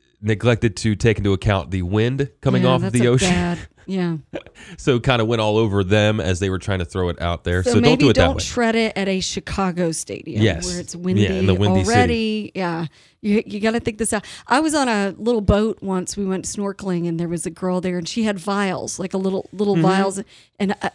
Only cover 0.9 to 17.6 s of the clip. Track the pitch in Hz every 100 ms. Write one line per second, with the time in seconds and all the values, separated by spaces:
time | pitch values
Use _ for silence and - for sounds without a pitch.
0.9 | 101 117 107 101 95 107 98 73 95 87
1.9 | 104 120 135 143 - 135 - 127 127 175
2.9 | 120 120 123 180 175 175 170 - _ -
3.9 | 190 175 156 - - - - - 175 147
4.9 | 120 135 120 110 117 107 107 110 101 92
5.9 | 107 107 107 82 87 98 92 101 95 85
6.9 | 95 90 - 85 85 87 90 90 - 240
7.9 | 247 285 - - - - 247 226 226 220
8.9 | 190 196 190 - 190 - - 190 175 170
9.9 | 160 - 98 - 104 107 82 90 175 -
10.9 | 170 180 139 101 190 98 92 104 98 92
11.9 | 240 247 233 220 214 202 185 175 165 160
12.9 | - _ _ 208 208 - 202 220 233 233
13.9 | 214 214 208 - - - 254 320 302 254
14.9 | 208 196 - 220 233 196 202 220 - 190
15.9 | 185 175 202 196 190 - 214 202 190 196
16.9 | 175 170 165 170 175 180 165